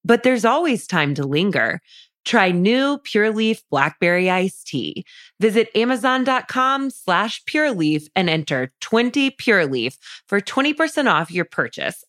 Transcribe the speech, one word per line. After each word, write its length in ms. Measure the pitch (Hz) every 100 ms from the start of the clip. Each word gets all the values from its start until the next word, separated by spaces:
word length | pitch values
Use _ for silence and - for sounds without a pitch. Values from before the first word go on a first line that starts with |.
But 180 | 185 240
there's 220 | 254 247
always 420 | 226 294 349 220 -
time 280 | 175 147
to 120 | 147 139
linger. 540 | 147 196 143 113 - - - _ _ -
Try 240 | 233 185
new 480 | 175 190 254 277 285
Pure 340 | - 208 220
Leaf 300 | 220 220 220 _
Blackberry 580 | 135 151 - 175 180 185
Iced 380 | 185 190 - -
Tea. 400 | 135 76 - - - - -
Visit 340 | 220 220 214
amazon 480 | 214 240 254 254 262
dot 260 | 254 254 -
com 420 | 262 262 269 269
slash 520 | - - 175 214 - -
pure 260 | 302 302
leaf 360 | 190 151 151 151
and 140 | 190 175
enter 460 | 160 151 135 131 _
twenty 480 | - 226 247 285 269
Pure 380 | - 240 196 143
Leaf 280 | 127 120 - - - _
for 100 | 202
twenty 360 | - 262 285
percent 340 | 302 320 302 247
off 220 | 156 165
your 160 | 175 165
purchase 580 | - 120 - 69 -